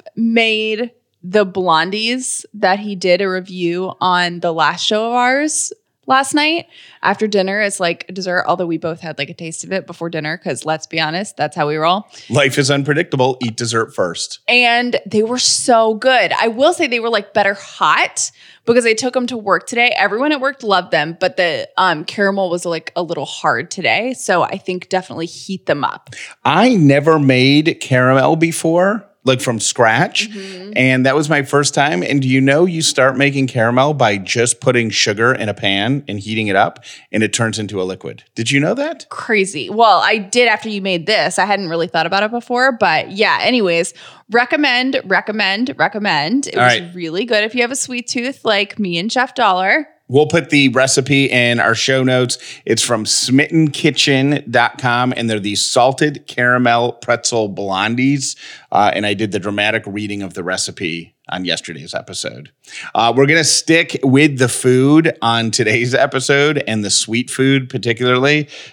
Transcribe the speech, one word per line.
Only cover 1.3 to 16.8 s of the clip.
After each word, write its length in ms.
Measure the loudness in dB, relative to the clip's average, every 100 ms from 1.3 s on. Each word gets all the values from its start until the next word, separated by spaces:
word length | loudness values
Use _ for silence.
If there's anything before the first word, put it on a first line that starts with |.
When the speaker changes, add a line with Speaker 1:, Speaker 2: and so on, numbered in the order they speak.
| 0 0
Speaker 1:
blondies 1000 | 0 2 2 2 -2 -2 -4 -6 -10 -12
that 260 | -2 0 0
he 160 | -2 -2
did 240 | 2 2
a 100 | 2
review 640 | -4 -6 -4 -4 -2 -6 -2
on 400 | 0 2 0 -2
the 140 | -2
last 320 | 0 0 0 -2
show 220 | -2 0
of 40 |
ours 640 | 0 2 0 -2 -4 -6 -10 _ _ 0
last 280 | 0 2
night 320 | 0 0 -2 -6 -18 -20 -4
after 260 | -2 0 0
dinner 340 | 0 0 0
as, 180 | -2 -2
like, 260 | -2 -2 -8
a 20 |
dessert, 320 | -10 -4 -2 0
although 200 | -2 -2
we 120 | -4
both 220 | -6 -8
had, 180 | -10 -8
like, 120 | -10
a 40 |
taste 300 | -10 -12 -12
of 80 | -8
it 160 | -8 -8
before 220 | -10 -8
dinner 280 | -6 -6 -6
'cause 280 | -6 -6 -4
let's 200 | -6 -6
be 140 | -4
honest, 380 | -2 -4 -8 -6
that's 180 | -6 -2
how 100 | -2
we 120 | 0
roll. 280 | 0 0 -4 -18 -4
Speaker 2:
Life 280 | 0 2 2
is 120 | 0
unpredictable. 680 | 0 0 -2 -2 0 0 0
Eat 140 | -6 -6
dessert 400 | -4 -2 -2 -2
first. 440 | -4 -4 -10 -8 -2
Speaker 1:
And 500 | 2 2 2 0 -4 -2
they 180 | -2
were 160 | 0 0
so 540 | 0 0 4 4 4
good. 400 | 2 2 2 2 0
I 120 | -2
will 240 | 2 2
say 140 | 2